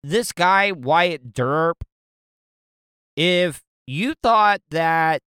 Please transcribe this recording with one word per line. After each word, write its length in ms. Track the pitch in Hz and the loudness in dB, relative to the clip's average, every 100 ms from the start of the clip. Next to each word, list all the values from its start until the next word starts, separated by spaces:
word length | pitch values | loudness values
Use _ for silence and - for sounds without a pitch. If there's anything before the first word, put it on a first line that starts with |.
this 300 | 143 202 240 | -2 -4 -4
guy, 400 | - 180 196 202 | 0 2 4 2
Wyatt 600 | 180 123 160 175 156 123 | -2 0 2 2 -2 -10
Derp, 480 | 120 127 147 165 170 - _ _ _ _ _ _ _ _ _ _ _ _ - | -4 -2 0 0 -4 -12 _ _ _ _ _ _ _ _ _ _ _ _ -2
if 460 | 170 180 180 147 _ _ - | 0 2 0 -4 _ _ -10
you 280 | 135 240 320 | -6 -6 -2
thought 380 | 240 226 208 202 _ | 0 2 2 0 _
that 520 | 156 165 165 160 156 | -2 0 0 0 -2